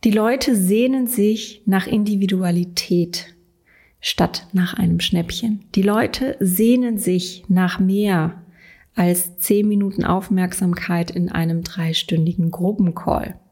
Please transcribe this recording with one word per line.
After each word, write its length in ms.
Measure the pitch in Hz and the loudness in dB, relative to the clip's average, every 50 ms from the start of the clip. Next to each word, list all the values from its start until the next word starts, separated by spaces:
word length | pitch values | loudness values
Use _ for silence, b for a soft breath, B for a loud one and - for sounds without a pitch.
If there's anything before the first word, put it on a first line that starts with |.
| - | 4
Die 60 | 233 | 4
Leute 440 | 202 214 214 226 247 262 - 302 247 | 2 4 2 2 0 0 0 0 2
sehnen 520 | 202 185 180 202 220 240 262 262 262 254 | 2 2 2 2 2 2 2 2 0 -2
sich 540 | 233 247 214 202 214 220 233 - - - - _ | -2 0 2 2 2 2 0 -4 -12 -16 -6 _
nach 200 | - 190 190 185 | 0 0 0 0
Individualität 1500 | - - 220 208 208 208 196 196 185 202 185 185 175 175 180 175 180 175 - - - 185 175 170 170 175 - - - - _ _ _ _ _ b b b b b b b b | 0 -2 0 0 0 0 0 0 0 0 0 0 0 0 0 0 -2 -4 -8 -4 0 0 0 0 0 -4 -10 -12 -12 -20 _ _ _ _ _ b b b b b b b b
statt 480 | - - - - - - - - - - - | -8 -6 -2 0 0 0 -2 -8 -12 -4 0
nach 200 | 185 180 180 - | 0 0 0 -2
einem 280 | - 185 170 170 170 | -2 0 0 0 0
Schnäppchen. 640 | - - - 180 170 170 - - - 226 214 202 - - - | 0 0 0 -2 -2 -2 -6 -6 -2 -2 -4 -4 -6 -2 0
Die 60 | 202 | 2
Leute 560 | 190 202 208 220 240 - - - 254 262 - - | 2 2 2 2 0 -2 -2 -4 -4 -6 -4 -2
sehnen 580 | - 185 180 185 220 226 247 254 247 240 226 | -2 -2 2 2 4 4 4 4 2 0 -2
sich 460 | 202 208 180 180 180 180 - - - - - | -2 0 0 0 0 -2 -4 -12 -14 -2 0
nach 300 | 190 185 185 180 - - | 2 2 2 0 0 0
mehr 560 | 190 185 190 202 208 208 190 170 156 165 - - B B B B B B B B B B B | 0 2 2 2 2 2 2 0 0 -2 -4 -8 B B B B B B B B B B B
als 420 | - 180 175 175 175 - - - | 0 2 2 2 0 -2 -6 -6
zehn 300 | - - - 208 202 208 | -8 0 2 2 2 4
Minuten 380 | 208 208 202 202 196 196 - - | 2 2 2 0 0 -2 -2 0
Aufmerksamkeit 1040 | - 175 185 185 - 208 185 185 180 180 - 190 180 175 - - - 175 170 170 170 | 0 0 0 0 0 0 0 0 0 -2 -2 0 0 0 -2 -2 -2 -2 -2 -2 -2
in 180 | - 180 175 175 | -2 -4 -4 -2
einem 340 | - 170 165 165 165 165 170 | -2 -2 -2 0 0 -2 -4
dreistündigen 880 | 170 - 185 165 160 165 - - - 170 160 160 165 170 - 170 165 | -6 -6 -4 -4 -2 -2 -4 -2 0 0 2 2 0 0 0 -2 -2
Gruppencall. 840 | - - 180 185 214 - 196 170 165 - - - - - - - 185 - _ _ | -2 -2 -2 -2 0 2 0 0 0 -2 -2 -2 -2 -2 -2 -6 -12 -16 _ _